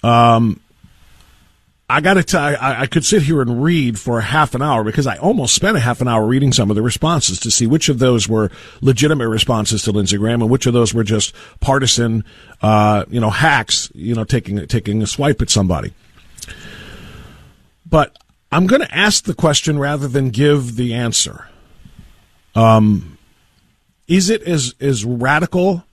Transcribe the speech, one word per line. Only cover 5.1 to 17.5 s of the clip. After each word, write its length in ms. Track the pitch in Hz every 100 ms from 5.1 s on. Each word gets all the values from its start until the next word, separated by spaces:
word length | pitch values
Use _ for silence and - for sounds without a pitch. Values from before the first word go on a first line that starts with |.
| 92
almost 380 | 160 233 123 -
spent 200 | 190 214
a 40 |
half 220 | 120 120
an 60 | 123
hour 160 | 113
reading 300 | 110 127 139
some 160 | 123 104
of 60 | 104
the 80 |
responses 560 | 117 - 156 170 - 95
to 100 | 113
see 160 | - 117
which 240 | 156 -
of 80 | 131
those 320 | 127 120 101
were 220 | 110 104 - - -
legitimate 480 | 139 117 147 151 117
responses 540 | 113 - 113 107 107
to 100 | -
Lindsey 280 | 104 95 101
Graham 240 | 110 117
and 80 | 113
which 160 | 131 -
of 60 |
those 200 | 120 117
were 100 | 117
just 300 | 104 107 - - - -
partisan, 640 | - 135 131 - 117 113 - - - -
uh, 440 | 107 107 104 104 -
you 100 | 120
know, 120 | 110
hacks, 580 | 101 156 143 110 - - -
you 180 | 95
know, 100 | 117
taking, 440 | 110 127 95 101 78
taking 340 | 117 104 107
a 60 | 107
swipe 340 | - 143 143
at 80 | -
somebody. 440 | - 95 82 50 - _ - - - - - - - - - - - - - -